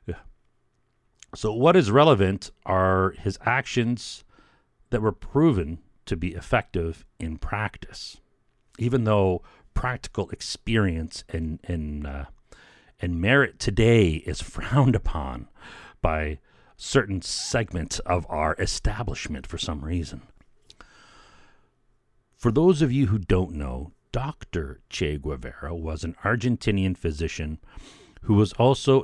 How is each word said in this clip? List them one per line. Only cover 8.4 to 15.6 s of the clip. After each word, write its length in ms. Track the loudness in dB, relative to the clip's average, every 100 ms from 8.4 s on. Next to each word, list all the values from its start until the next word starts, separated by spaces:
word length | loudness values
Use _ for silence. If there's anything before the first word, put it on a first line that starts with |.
| _ _ _ -4
even 240 | 0 2
though 400 | 4 4 4 0 -6 _ _
practical 560 | -2 -2 -6 -8 -6 -6
experience 920 | -8 -10 -8 0 2 2 0 -6 -10 -8
and, 300 | -6 -6 -8
and, 420 | -6 -6 -4 -8 -8
uh, 180 | -10 -12 -18 _ -20 -20 _ _ -8
and 200 | -4 0
merit 380 | 2 4 2 0
today 540 | -2 4 6 6 6
is 280 | 2 -6 -8
<laughs> 140 | -8
frowned 400 | -10 0 4 4
upon 540 | 4 0 -4 -6 -10 -14 -20